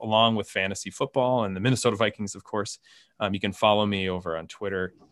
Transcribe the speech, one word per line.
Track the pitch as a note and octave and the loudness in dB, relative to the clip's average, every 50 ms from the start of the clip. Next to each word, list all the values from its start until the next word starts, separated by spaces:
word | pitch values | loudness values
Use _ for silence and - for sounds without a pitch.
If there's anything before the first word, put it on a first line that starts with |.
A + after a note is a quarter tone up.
along | - A2 A2 A2 A2+ A2+ A2+ | -4 2 4 4 6 4 4
with | G#2+ G2+ - | 0 -2 -2
fantasy | - G2+ F#2+ G2 G2 - - F#2+ | -2 -2 -2 -2 -4 -6 -10 -10
football | - - C#3+ C3+ - C3+ B2 B2+ B2+ B2 A2 | -6 -4 -4 -2 0 0 2 2 2 0 0
and | G2 F#2+ | -2 -2
the | F#2 | 0
Minnesota | G#2 B2+ B2+ A2 - A#2+ G#2+ | 2 2 2 2 2 0 2
Vikings, | G2+ A2+ G#2+ - - G#2 G2 - | 2 0 0 0 -4 -10 -10 -10
of | G2+ - | -14 -12
course. | - - G#2 G2+ - - - _ _ - - _ _ _ - | -6 -4 -4 -4 -4 -8 -14 _ _ -20 -20 _ _ _ -4
Um, | G#2+ G2 | -4 -2
you | G2+ F#2+ | -2 -2
can | G#2+ G2+ | -2 -4
follow | F#2+ - A2+ G#2+ G#2 G#2 G#2 | -2 2 4 4 4 4 4
me | G#2 G2+ G2 F#2+ F#2 | 2 0 0 -2 -2
over | F#2 F2+ F2+ E2+ E2 | -4 -4 -4 -6 -6
on | D#2+ E2 | -6 -8
Twitter | - - - G#2 G2 G2 F#2 F#2 F2+ - _ - - | -10 -12 -8 -6 -4 -4 -4 -4 -6 -8 _ -18 -8